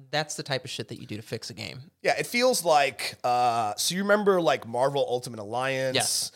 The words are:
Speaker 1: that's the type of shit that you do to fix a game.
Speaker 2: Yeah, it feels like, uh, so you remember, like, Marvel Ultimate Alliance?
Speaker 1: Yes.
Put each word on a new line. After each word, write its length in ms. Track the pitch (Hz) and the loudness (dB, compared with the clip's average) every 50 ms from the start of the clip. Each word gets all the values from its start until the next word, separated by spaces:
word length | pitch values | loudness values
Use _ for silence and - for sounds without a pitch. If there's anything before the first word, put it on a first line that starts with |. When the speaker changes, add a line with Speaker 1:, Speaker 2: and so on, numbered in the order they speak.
| 135 - | -16 -4
Speaker 1:
that's 240 | - 147 156 151 - | -2 -2 -2 -2 -6
the 80 | - 151 | -10 -4
type 220 | - 139 127 - | -4 -4 -4 -4
of 40 | 131 | -6
shit 200 | - - 113 - | -10 -10 -10 -10
that 100 | 101 - | -10 -14
you 60 | 101 - | -12 -10
do 80 | 104 | -10
to 80 | 104 113 | -10 -8
fix 260 | - - 110 - - | -8 -8 -8 -8 -10
a 60 | - | -12
game. 240 | 85 104 87 64 127 135 - _ _ - | -10 -12 -12 -12 -12 -16 -20 _ _ 0
Speaker 2:
Yeah, 100 | 185 - | 0 0
it 120 | - - - | 0 -2 -4
feels 360 | - 240 247 254 247 - 170 | 0 2 4 4 2 2 2
like, 520 | 175 156 147 143 139 117 - - - - - - | 4 4 4 4 2 0 -4 -8 -8 -8 -4 -2
uh, 500 | 127 123 123 123 123 117 117 113 104 104 | 0 2 4 4 2 2 2 0 -2 -2
so 200 | - - - 170 | -2 -4 -2 -2
you 80 | 185 202 | -2 2
remember, 360 | 202 202 208 208 196 190 180 | 4 4 4 6 4 4 4
like, 260 | 165 156 135 117 - 113 | 4 4 2 2 -2 -4
Marvel 360 | 113 120 131 139 139 139 127 - | -2 2 2 2 2 2 0 0
Ultimate 300 | 120 123 - 131 117 110 | 0 -4 -4 -6 -10 -10
Alliance? 560 | 101 101 113 123 131 135 135 131 131 131 127 | -10 -6 -4 -4 -2 -2 -2 0 -2 0 0
Speaker 1:
Yes. 360 | 127 110 - - - - - - | 0 0 2 0 -2 -4 -6 -8